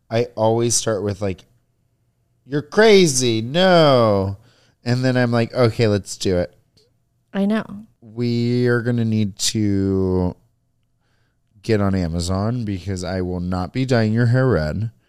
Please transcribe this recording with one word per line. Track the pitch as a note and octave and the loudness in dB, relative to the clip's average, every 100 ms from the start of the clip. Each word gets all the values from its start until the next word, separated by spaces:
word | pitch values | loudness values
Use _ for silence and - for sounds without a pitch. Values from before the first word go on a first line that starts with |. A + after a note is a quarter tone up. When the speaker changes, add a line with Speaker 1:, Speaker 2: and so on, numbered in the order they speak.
| - | -6
Speaker 1:
I | A2+ A#2+ - | -4 -4 -2
always | A2 A#2 A#2+ - | 0 2 0 -2
start | A2+ G#2 | -2 -4
with, | G2+ G2 | -4 -4
like, | G2+ F2+ _ _ _ _ _ _ _ _ _ _ | -6 -8 _ _ _ _ _ _ _ _ _ _
"You're | B2+ C#3+ | -8 -8
crazy, | C#3+ G#3 A3 G3 E3+ B2+ B2 A2+ | -2 4 6 6 6 2 0 -2
no." | A#2 E3 F#3+ F3 D3+ B2+ A2+ G2 F#2+ G2 _ _ _ _ | -2 0 4 6 6 4 4 2 0 -6 _ _ _ _
And | A#2+ B2 | -4 0
then | C3 B2 | 0 2
I'm | B2 | 2
like, | A#2 A#2 | 0 -2
"Okay, | B2+ A#2 A#2 A2 | 0 0 2 0
let's | G#2 - - | 0 -4 -6
do | G2+ F2 | -2 0
it." | E2+ _ _ _ _ _ _ _ _ | -2 _ _ _ _ _ _ _ _
Speaker 2:
I | G3 | -4
know. | G3+ A3 - G3+ A3+ _ | -2 -2 -6 -16 -20 _
Speaker 1:
We | A2+ A2+ A#2+ A#2+ A#2+ B2 B2 | -18 -6 -2 0 0 0 0
are | A#2+ | 0
gonna | A#2 A#2+ | 0 -2
need | A2+ A2 G2+ - - | 0 0 -2 -4 -4
to | A2+ G#2 G2 G2 F#2+ F#2 F#2 F2+ - _ _ _ _ _ _ _ _ _ _ _ _ | -2 0 0 0 0 0 0 -2 -6 _ _ _ _ _ _ _ _ _ _ _ _
get | - G#2+ | -2 0
on | G2 | 2
Amazon | F#2+ E2 E2+ E2+ F#2 G#2+ B2 | 0 -2 -4 -4 -4 -4 -4
because | G#2+ F#2+ F2+ F2+ | -6 -6 -6 -8
I | F2 F#2+ | -6 -6
will | F2+ F2+ | -4 -4
not | F2+ F2+ F#2 | -4 -4 -6
be | B2+ | -6
dyeing | C3 A#2 A2 | -2 0 2
your | A2+ A#2 | 2 2
hair | B2+ C3 | 2 2
red. | F2 D2+ F2 A2+ _ | 0 -2 -4 -8 _